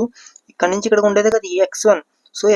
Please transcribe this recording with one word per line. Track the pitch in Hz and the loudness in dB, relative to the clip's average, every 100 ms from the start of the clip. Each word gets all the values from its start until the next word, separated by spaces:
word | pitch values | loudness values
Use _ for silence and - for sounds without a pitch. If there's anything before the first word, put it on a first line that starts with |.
| 240 - - _ _ | -4 -6 -20 _ _
ఇక్కడ | - 180 | -6 -4
నుంచి | 196 220 | -4 -2
ఇక్కడికి | 208 208 | 0 2
ఉండేదే | 202 214 220 | 2 0 0
కదా | 190 | -2
ఈ | 180 185 | -2 -2
ఎక్స్ | - 214 | 0 0
వన్. | 185 - _ _ - | 0 -2 _ _ -4
So, | 208 | 0